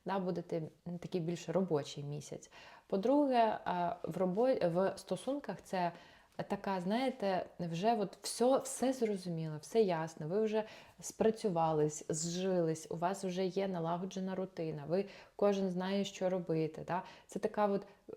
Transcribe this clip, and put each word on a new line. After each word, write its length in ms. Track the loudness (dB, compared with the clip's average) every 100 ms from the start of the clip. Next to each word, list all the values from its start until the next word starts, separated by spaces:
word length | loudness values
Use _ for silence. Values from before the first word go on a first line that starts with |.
| -4
да, 140 | -2
будете, 420 | -2 -4 -4 -4 -6 -10 -10
м, 100 | -10
такий 240 | -4 -2
більш 280 | -2 -4 0
робочий 540 | 0 2 0 0 -8
місяць. 460 | -8 -8 -10 -14 -14 -20 -20 -20 _
По-друге, 720 | 0 4 6 6 6 4 2 -2
а, 300 | 0 0 -2
в 140 | -6 0
робо-, 520 | 0 4 4 4 2
в 200 | 4 2 0
стосунках 600 | -6 -6 -4 -4 -6 -10
це 280 | -4 -2 0 -2 -16 -20 _ -10 -4
така, 340 | -4 -2 -2
знаєте, 640 | 0 0 0 -2 0 0 -2 -6
вже 360 | -4 0 2 2
от 220 | 0 -4
всьо, 360 | -8 2 4 4
все 360 | 2 -2 0
зрозуміло, 640 | 2 0 0 -4 -4 -4 -6
все 200 | 0 4
ясно, 460 | 4 4 -2 -6 -2
ви 140 | 0
вже 220 | 2 0 -2 -10 -20 -16
спрацювались, 1040 | -14 2 2 4 0 2 4 4 2 0 -4
зжились, 800 | -4 -2 -2 2 2 2 0 -4
у 60 | -2
вас 280 | 0 0
вже 220 | -4 -2 0
є 220 | 0 -2
налагоджена 680 | -2 -2 -2 -4 -6 -4 -4
рутина, 480 | -4 -4 -4 -4 -2
ви 180 | 0 -2 -8 -20 2
кожен 340 | 2 4 0
знає, 360 | 0 0 0 -2
що 240 | -2 0
робити, 540 | 0 0 0 0 -2 -4
да? 160 | -4 -4 -16 -10
Це 120 | -4
така 280 | -2 2 2
от, 140 | 2 -2 -16 -8